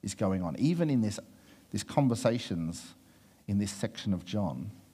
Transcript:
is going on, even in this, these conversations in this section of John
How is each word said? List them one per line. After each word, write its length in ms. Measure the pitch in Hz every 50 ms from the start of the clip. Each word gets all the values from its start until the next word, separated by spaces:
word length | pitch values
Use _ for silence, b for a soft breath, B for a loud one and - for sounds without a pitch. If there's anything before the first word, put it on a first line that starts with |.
| -
is 100 | 101 -
going 300 | - 110 95 95 92 90
on, 120 | 85 73 -
even 320 | 120 151 180 82 175 156
in 120 | 139 123
this, 180 | 110 104 104 - - - B B B B B B B B
these 120 | - 104 -
conversations 1120 | - - - 143 131 117 - - 117 117 120 - - 98 85 82 80 85 - - - - - b b b b b b b b b b
in 100 | 101 101
this 140 | 104 101
section 420 | - - - 110 - - - 107 95
of 100 | 85 -
John 480 | - - 104 101 85 64 62 64 107 - - - -